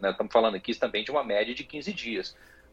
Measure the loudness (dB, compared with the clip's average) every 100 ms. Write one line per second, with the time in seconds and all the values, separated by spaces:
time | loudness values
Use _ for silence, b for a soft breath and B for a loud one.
0 | -2 0 4 4 4 2 -4 -2 0 0
1 | 0 -2 2 0 0 -2 -10 -8 -8 -6
2 | -4 -4 -6 b b b b